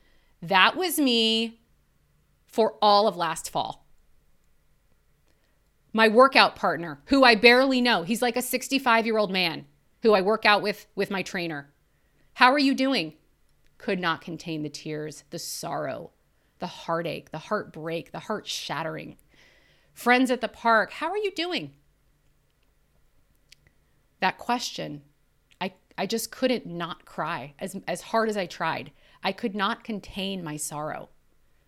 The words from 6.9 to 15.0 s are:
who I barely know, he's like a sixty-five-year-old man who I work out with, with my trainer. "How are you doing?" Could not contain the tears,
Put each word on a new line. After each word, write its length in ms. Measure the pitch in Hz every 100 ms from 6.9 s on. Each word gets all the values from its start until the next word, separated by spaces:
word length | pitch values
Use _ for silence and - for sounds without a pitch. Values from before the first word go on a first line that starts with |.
| 139 -
who 180 | 269
I 120 | 254 220
barely 440 | 240 247 269 254
know, 220 | 247 208
he's 200 | 165 220
like 140 | 247 240
a 60 |
sixty-five-year-old 880 | 247 254 - 269 269 226 226 220 202
man 360 | 190 175 143 139 _ _ _
who 100 | 226
I 80 | 202
work 240 | 190 220
out 180 | 214 202
with, 240 | 190 208 - -
with 160 | 196
my 100 | 196
trainer. 500 | 180 190 170 147 143 _ _ _ _ _ _
"How 180 | - 254
are 60 | 285
you 160 | 277
doing?" 400 | 254 262 254 156 - _ _ _ _ _ _
Could 240 | - 190
not 200 | 175 165
contain 440 | - 165 175 156
the 40 | 151
tears, 540 | 151 156 151